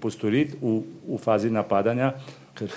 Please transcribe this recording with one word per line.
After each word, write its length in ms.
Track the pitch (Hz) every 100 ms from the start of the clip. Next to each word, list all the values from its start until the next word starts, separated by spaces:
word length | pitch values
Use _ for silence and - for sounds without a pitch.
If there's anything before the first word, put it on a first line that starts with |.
postoriti 560 | 113 - 107 120 147 -
v, 180 | 123 110 110 - -
v 120 | -
fazi 280 | - 107 110
napadanja, 600 | 113 101 98 101 120 131 131 - - - -
ker 160 | 104